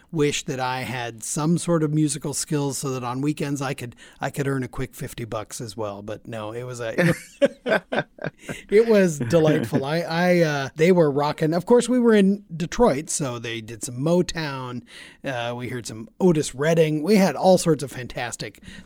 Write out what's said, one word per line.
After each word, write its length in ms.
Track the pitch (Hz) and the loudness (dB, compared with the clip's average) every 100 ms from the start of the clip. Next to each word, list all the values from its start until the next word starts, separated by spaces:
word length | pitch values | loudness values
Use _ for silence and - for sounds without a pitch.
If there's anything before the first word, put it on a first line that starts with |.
| _ | _
wish 320 | 165 147 139 | 0 0 0
that 160 | - 131 | -6 -4
I 220 | 127 127 | -4 -4
had 420 | 120 127 120 117 | -6 -6 -8 -8
some 340 | - - 151 170 | -8 -4 0 0
sort 240 | - 170 | 0 0
of 100 | 156 | 0
musical 400 | 151 151 143 156 | 0 0 -2 -6
skills 440 | 127 - 151 143 131 | -6 -4 -2 -2 -4
so 140 | 143 | -6
that 120 | 131 | -6
on 180 | 120 127 | -6 -4
weekends 400 | 147 147 147 143 | -2 -2 -4 -4
I 120 | 139 | -6
could, 220 | 139 120 - - - | -6 -10 -14 -20 -10
I 100 | 139 | -8
could 160 | - 139 | -4 -2
earn 160 | 135 | -2
a 40 | 123 | -4
quick 260 | - 131 | -6 -8
fifty 300 | - 123 - | -8 -14 -10
bucks 380 | 120 110 104 - | -8 -8 -8 -12
as 160 | 117 113 | -12 -8
well. 240 | 104 101 | -8 -8
But 260 | 104 107 - | -12 -12 -10
no, 240 | 113 107 | -10 -8
it 120 | 117 | -8
was 180 | 127 123 | -10 -8
a, 320 | 113 113 170 165 - - | -6 0 2 0 -4 0
<laughs> 260 | 277 - 247 214 - 247 - - - _ - - - | 0 0 -2 -2 0 -6 -6 -8 -10 _ -14 -14 2
it 180 | 202 233 | 4 6
was 320 | 208 185 147 | 6 4 2
delightful. 640 | 117 170 156 135 113 - 135 | 2 4 4 2 2 -2 0
I, 140 | 165 | -2
I, 380 | 156 165 180 175 | -2 0 4 4
uh, 280 | 160 143 131 - | 4 0 -4 2
they 160 | 165 | 4
were 200 | 180 151 | 6 4
rocking. 420 | 139 147 147 160 | 4 0 0 0
Of 120 | 170 - | 0 4
course, 220 | 240 233 | 4 6
we 100 | 254 | 2
were 140 | 233 | 6
in 300 | 214 196 202 - 160 | 6 6 2 -4 -8
Detroit, 540 | 170 - 240 135 - | -6 2 4 2 -4
so 300 | - 139 120 | -4 -4 -6
they 220 | 117 113 | -6 -8
did 220 | 110 113 | -8 -12
some 140 | - 123 | -12 -4
Motown. 840 | 151 175 170 175 151 135 127 123 - - - - | 0 2 0 -2 -6 -6 -8 -10 -12 -20 -20 -12
Uh, 300 | 139 123 120 120 | -8 -4 -4 -6
we 140 | 123 | -8
heard 160 | 123 - | -8 -10
some 240 | 110 110 - | -12 -14 0
Otis 360 | 185 156 - 127 | 2 2 0 -2
Redding. 480 | 151 165 156 151 | 0 2 2 2
We 120 | 160 214 | 2 4
had 200 | 185 127 | 4 4
all 220 | 180 180 | 4 4
sorts 260 | 170 147 | 4 0
of 80 | 139 | 0
fantastic 720 | - 123 - 120 - 117 - - - | -10 -10 -8 -8 -8 -12 -14 -20 -20